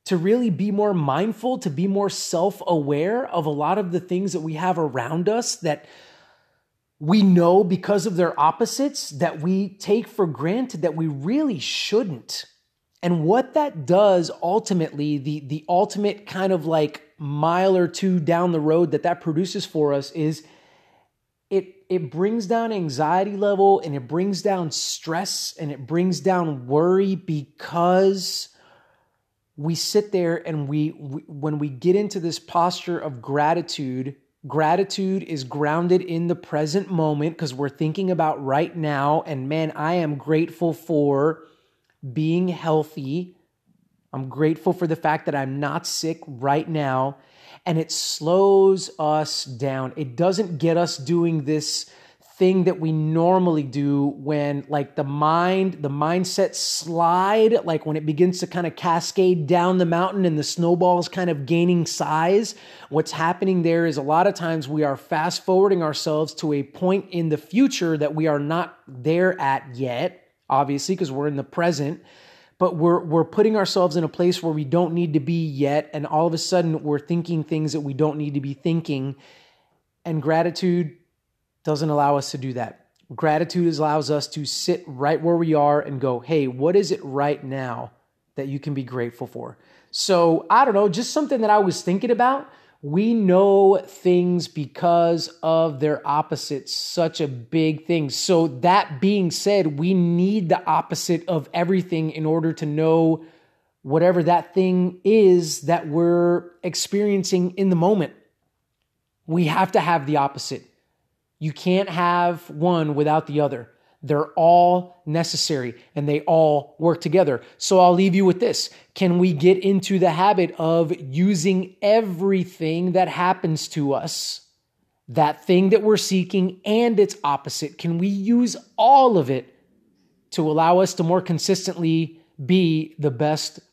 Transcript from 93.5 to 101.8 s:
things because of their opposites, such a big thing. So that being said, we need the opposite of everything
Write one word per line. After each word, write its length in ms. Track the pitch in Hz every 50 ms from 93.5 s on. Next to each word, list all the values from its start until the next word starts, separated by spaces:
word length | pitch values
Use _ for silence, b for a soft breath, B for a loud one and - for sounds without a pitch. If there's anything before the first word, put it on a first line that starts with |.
| 196 196 196 190 202 - - -
things 640 | - - - 185 180 180 175 180 180 175 170 -
because 800 | - 160 143 131 - - - 170 170 170 170 170 170 165 156 - - _
of 380 | - 160 165 165 165 165 147 131
their 260 | 151 151 151 - -
opposites, 720 | 143 143 151 156 - 160 147 - - 147 135 - - -
such 460 | - - - - - 170 160 160 -
a 80 | 160 139
big 560 | 131 123 117 - - 165 160 160 156 151 -
thing. 240 | - 175 165 151 135
So 400 | 123 - - - 196 196 170 160 131 127
that 400 | 120 175 185 208 185 - 151 127
being 320 | 196 196 208 202 190 165
said, 480 | - - - 202 208 202 175 156 147 139
we 140 | 160 180 190
need 560 | 185 175 170 170 170 180 190 202 220 185 160
the 120 | 170 - - -
opposite 580 | 156 160 - - 170 - - - 175 165 170 -
of 200 | 180 160 143 - -
everything 580 | 175 175 170 196 185